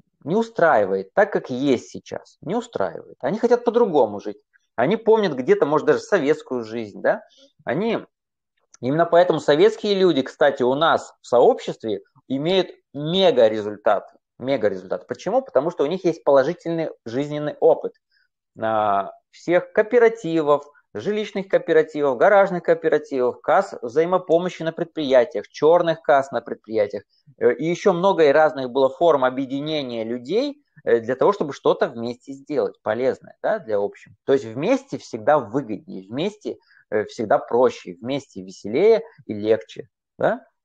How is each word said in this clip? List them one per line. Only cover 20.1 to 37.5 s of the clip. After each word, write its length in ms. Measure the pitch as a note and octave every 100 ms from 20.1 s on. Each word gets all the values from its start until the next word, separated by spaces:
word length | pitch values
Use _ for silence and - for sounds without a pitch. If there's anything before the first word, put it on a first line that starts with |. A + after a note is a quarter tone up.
| A3+ E3 D#3+ D3 C#3+ - _ _
жилищных 540 | G#2 C3+ G#3+ G#3 G3+ F#3+
кооперативов, 720 | E3+ E3 D#3+ D#3 D3+ C#3+ A#2+
гаражных 440 | F3 G3+ F#3+ F3
кооперативов, 760 | E3+ E3 D#3+ D3+ D3 C3+ B2 A#2+
касс 340 | - E3+ G3 -
взаимопомощи 800 | A#2+ B2+ E3+ F#3 F3+ E3 F3+ -
на 100 | E3
предприятиях, 760 | D#3+ E3 - C#3+ B2+ A#2 G#2 -
чёрных 540 | - D3+ F3 E3 D#3+
касс 300 | - C#3 C3+
на 100 | A#2
предприятиях. 600 | A#2 A2+ - A2 G#2 G#2 - _ _ -
Э, 140 | A#2+
и 100 | A#2+
ещё 280 | D#3 F3 G#3
много 300 | F3 G3 E3+
и 80 | D3+
разных 380 | C#3+ D#3 C3+ B2+
было 200 | B2 C3+
форм 340 | - F3 C#3+
объединения 800 | B2+ B2+ C3 C#3 D3+ D#3 B2+ A#2
людей, 580 | A2 B2 B2 G#3 C#4+ C#4 _ _
э, 160 | - A#2
для 160 | A2+ B2+
того, 160 | D#3
чтобы 220 | G3+ D#3+
что-то 340 | - C#3+ F3+ F#3+
вместе 440 | A#2 A#2 A#2+ -
сделать 440 | C#3 C#3 C#3+ - -
полезное, 540 | G#2+ A2 C3 F#2+ - _
да, 160 | C#3+ G#3+
для 200 | A#2 G2+
общего. 360 | G2+ - - _
То 100 | -
есть 100 | C3+
вместе 540 | A2+ A2+ F3 C4 - B2+
всегда 400 | - A#2 G#2+ D3+
выгоднее, 680 | A2 B2+ A#2 F#2+ - F#2+ F#2+
вместе, 500 | B2 G3 G#3 A#2+ - _ _ _
э, 160 | G#2+ G2+
всегда 320 | - G#2+ D3
проще, 580 | -